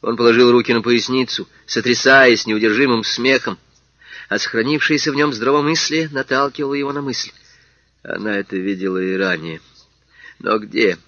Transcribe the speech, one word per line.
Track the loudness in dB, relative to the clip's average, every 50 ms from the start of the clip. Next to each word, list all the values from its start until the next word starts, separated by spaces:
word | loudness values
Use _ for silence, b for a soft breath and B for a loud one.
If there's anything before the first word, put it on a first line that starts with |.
| -4
Он | -6 -2
положил | 2 4 4 6 6 6 6
руки | 6 4 4 2 -2
на | 0 0
поясницу, | 0 0 0 0 -2 -2 -2 -2 -2 -6 -10 -10 b b b b
сотрясаясь | b -6 -4 0 0 -2 2 4 6 8 8 8 8 6 4 2
неудержимым | -2 -2 0 2 2 2 2 2 2 2 0 -2
смехом, | -4 -6 -2 0 0 0 0 0 -4 -10 -10 _ _ _ _ _ _ _ B B B B B B B
а | -6 -4
сохранившееся | -4 -4 -2 -2 0 0 0 0 0 0 0 0 0 -2 0
в |
нем | 0 0 -2 -2
здравомыслие | -2 -2 0 2 2 2 0 -2 -2 -2 -2 -2 -4 -4 -4
наталкивало | -6 -8 -6 -2 -2 -2 -2 -2 -4 -6 -6 -6 -4
его | -4 -6 -6 -6
на | -6 -6
мысль. | -6 -6 -6 -8 -10 -14 b b b b b b b b b b b b _ _
Она | -10 -10 -8 -6 -4 -4
это | -4 -6 _ -6
видела | -6 -4 -4 -6 -4 -4 -4 -4 -2
и | -2 -2 -2
ранее. | -2 -2 -2 -2 -4 -6 -10 -12 -12 _ _ _ -20 _ _ _ _ _ B B B B B B B
Но | -4 -2 -2 -2
где? | -2 -4 -2 0 0 0 0 -2 _